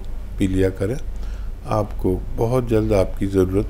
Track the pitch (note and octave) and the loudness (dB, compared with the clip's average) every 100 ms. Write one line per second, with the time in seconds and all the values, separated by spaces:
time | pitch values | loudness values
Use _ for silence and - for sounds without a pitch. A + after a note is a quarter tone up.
0 | - - - - F#2+ F#2+ F#2+ F#2 G2 C3 | -6 -8 -6 -2 0 4 2 0 -4 -4
1 | - - - - - - - A2 G2+ - | -4 -6 -6 -6 -8 -8 -2 -2 -2 -2
2 | F#2 F2+ - - A#2 B2+ A#2 G#2+ G#2+ G2+ | 0 0 -2 -2 0 2 2 2 4 4
3 | F#2 - G2 F#2+ F2+ G2 | 2 0 0 2 4 2